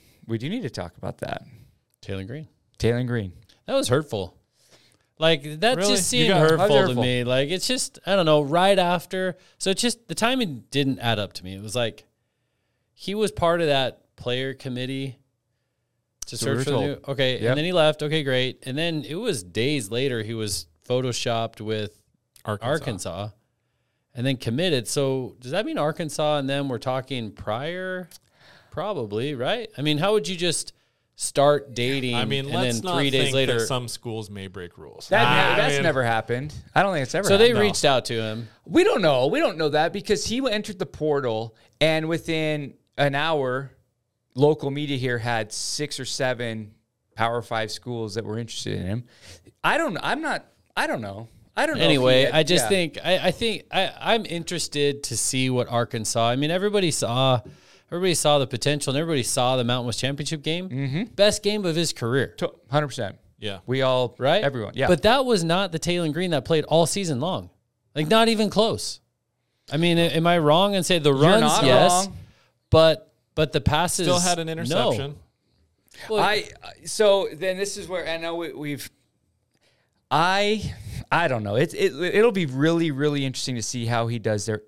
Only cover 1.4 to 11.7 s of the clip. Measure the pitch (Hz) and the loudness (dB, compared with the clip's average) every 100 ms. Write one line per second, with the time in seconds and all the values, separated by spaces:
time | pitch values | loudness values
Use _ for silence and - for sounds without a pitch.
1.4 | - - - _ _ _ - 95 95 143 | -12 -20 -20 _ _ _ -12 -10 -10 -14
2.4 | 156 _ _ _ 113 120 123 120 95 - | -16 _ _ _ 0 0 -2 -2 -4 -10
3.4 | _ _ - 269 - 131 151 104 92 - | _ _ -4 -2 0 0 0 -6 -8 -12
4.4 | _ _ _ - _ _ _ _ 160 160 | _ _ _ -20 _ _ _ _ 2 2
5.4 | 147 151 214 170 196 190 175 247 233 185 | -2 -2 0 2 2 2 2 2 4 6
6.4 | 156 165 202 139 127 120 123 123 120 131 | 6 6 6 6 4 2 0 0 2 0
7.4 | 143 180 - 254 - - - 196 160 151 | 0 -2 -2 -2 -4 -8 -2 2 4 4
8.4 | 139 170 190 190 175 180 - 190 185 175 | 4 4 4 4 4 0 -2 -4 -4 -6
9.4 | _ _ 190 190 240 - - 165 226 262 | _ _ -2 0 -2 -4 -8 -2 0 0
10.4 | 202 123 - 135 139 131 117 107 98 - | -2 -6 -4 0 0 0 0 0 -2 -8
11.4 | 92 95 107 | -14 -12 -6